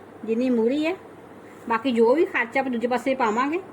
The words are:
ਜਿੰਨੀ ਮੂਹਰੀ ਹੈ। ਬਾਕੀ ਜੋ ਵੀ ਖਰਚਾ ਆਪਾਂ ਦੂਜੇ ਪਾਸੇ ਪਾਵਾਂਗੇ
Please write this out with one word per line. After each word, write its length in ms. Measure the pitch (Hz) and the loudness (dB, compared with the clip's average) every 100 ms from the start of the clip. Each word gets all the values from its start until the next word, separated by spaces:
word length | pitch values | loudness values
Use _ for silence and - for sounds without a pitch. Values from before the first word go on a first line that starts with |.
| - - | -10 -8
ਜਿੰਨੀ 260 | 214 226 254 | -2 0 2
ਮੂਹਰੀ 360 | 233 226 294 320 | 2 2 2 0
ਹੈ। 80 | 381 - - - - - - - | -4 -10 -20 -20 -20 -20 -12 -4
ਬਾਕੀ 220 | 226 269 | -2 0
ਜੋ 240 | 233 226 | 4 4
ਵੀ 100 | 302 | 4
ਖਰਚਾ 360 | 359 277 233 269 | 2 0 -2 -2
ਆਪਾਂ 120 | 262 | -2
ਦੂਜੇ 160 | 233 233 | -2 -2
ਪਾਸੇ 260 | 240 269 | 0 0
ਪਾਵਾਂਗੇ 440 | 262 226 226 285 349 - | 0 0 0 0 -2 -6